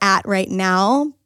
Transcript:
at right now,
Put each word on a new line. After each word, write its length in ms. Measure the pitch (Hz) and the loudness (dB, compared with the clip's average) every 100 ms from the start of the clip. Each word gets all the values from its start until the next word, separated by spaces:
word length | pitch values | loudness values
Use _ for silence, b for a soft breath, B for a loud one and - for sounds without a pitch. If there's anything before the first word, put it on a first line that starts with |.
at 240 | 196 190 - | 0 0 0
right 220 | 196 190 | -4 -2
now, 640 | 190 185 185 196 269 294 - | -2 0 2 2 2 -2 -8